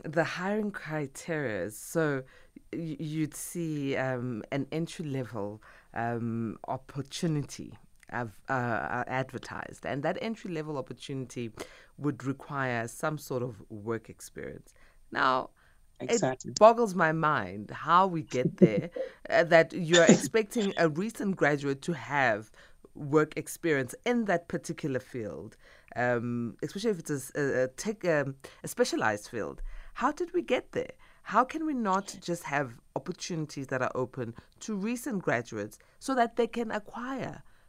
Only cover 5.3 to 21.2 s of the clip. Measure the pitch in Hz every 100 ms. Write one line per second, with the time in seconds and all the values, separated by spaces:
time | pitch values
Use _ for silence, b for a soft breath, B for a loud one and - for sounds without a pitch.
5.3 | 117 101 107 B B B - 117 117 117
6.3 | 113 113 - - 127 - 143 131 - 175
7.3 | 151 131 - - - - - - 104 117
8.3 | - - 131 120 107 69 120 - 131 131
9.3 | 123 - - - - - 131 156 185 226
10.3 | 220 - 160 156 147 127 123 - 135 123
11.3 | - 117 B B B B - 143 110 127
12.3 | 139 - 143 131 120 117 - 156 151 -
13.3 | 131 123 101 - 107 104 113 - - -
14.3 | - 67 - - b b b - - 135
15.3 | 127 - b b b - - 123 233 143
16.3 | 131 - 123 214 233 226 185 160 160 156
17.3 | 139 92 101 104 - 151 175 196 165 -
18.3 | 123 127 - 165 104 170 B B B -
19.3 | - 170 165 160 - 160 175 165 175 -
20.3 | 220 214 240 196 - 170 151 220 -